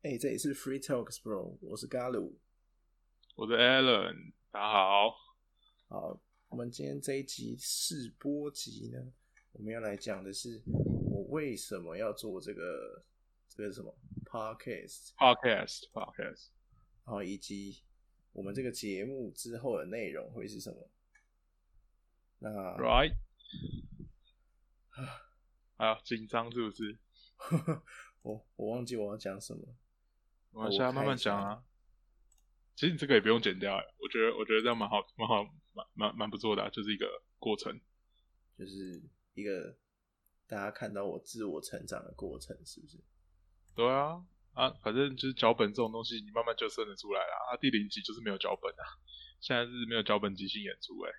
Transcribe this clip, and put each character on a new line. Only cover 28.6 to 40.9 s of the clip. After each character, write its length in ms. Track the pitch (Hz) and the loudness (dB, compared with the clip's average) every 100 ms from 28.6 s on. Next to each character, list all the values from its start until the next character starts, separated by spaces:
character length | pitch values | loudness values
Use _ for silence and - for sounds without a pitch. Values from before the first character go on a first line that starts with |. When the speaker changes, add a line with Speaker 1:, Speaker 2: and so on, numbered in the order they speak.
| 107 | -6
Speaker 1:
忘 140 | 120 120 | -4 -4
记 120 | 120 | -4
我 120 | 104 | -4
要 80 | 110 | -4
讲 220 | 98 95 | -6 -8
什 160 | - - | -10 -12
么。 220 | - 120 _ _ _ _ _ _ _ 110 | -14 -18 _ _ _ _ _ _ _ -4
Speaker 2:
没 40 | |
关 120 | 110 | 0
系 80 | 98 | 4
啊， 60 | 127 | 4
Speaker 1:
我 20 | |
看 0 | |
一 20 | |
下。 80 | 131 | 4
Speaker 2:
慢 60 | 139 | 0
慢 100 | 131 | 2
讲 260 | 110 101 | 2 2
啊。 220 | 101 110 - _ _ _ _ _ _ _ _ _ _ - | -2 -6 -12 _ _ _ _ _ _ _ _ _ _ 0
其 100 | 160 | 0
实 60 | |
你 60 | 160 | 2
这 100 | 143 | 8
个 80 | 120 | 8
也 40 | |
不 80 | 104 | 10
用 140 | 117 | 6
剪 160 | 107 92 | 4 0
掉 180 | 98 98 | 0 -2
欸， 80 | - _ | -4 _
我 100 | 104 | -4
觉 140 | 117 | 2
得， 160 | 113 113 | 4 2
我 80 | 107 | 4
觉 80 | |
得 80 | 110 | 4
这 60 | 117 | 4
样 100 | 117 | 2
蛮 100 | 101 | 2
好， 100 | 104 - - | 2 0 -4
蛮 120 | 110 | 2
好， 160 | 110 104 - _ | 2 2 -10 _
蛮， 140 | - - - | -14 -14 -2
蛮， 200 | 107 113 | -2 0
蛮 140 | 107 | -4
不 80 | 104 | -2
错 180 | 110 101 | 2 2
的 60 | |
啊， 80 | 101 | 0
就 140 | - | -2
是 100 | 104 | -2
一 20 | 101 | -2
个 280 | 101 - _ _ | -2 -4 _ _
过 180 | - 104 | -2 0
程。 240 | - - _ _ _ _ _ _ _ - | -2 -8 _ _ _ _ _ _ _ -16
Speaker 1:
就 80 | 92 | -12
是 340 | 98 92 87 - _ _ | -10 -10 -12 -16 _ _
一 100 | - | -10
个 320 | 104 95 - 123 _ _ _ _ _ _ _ | -4 -4 -6 -14 _ _ _ _ _ _ _
大 100 | 107 | -6
家 140 | 98 | -6
看 240 | - 110 | -6 -6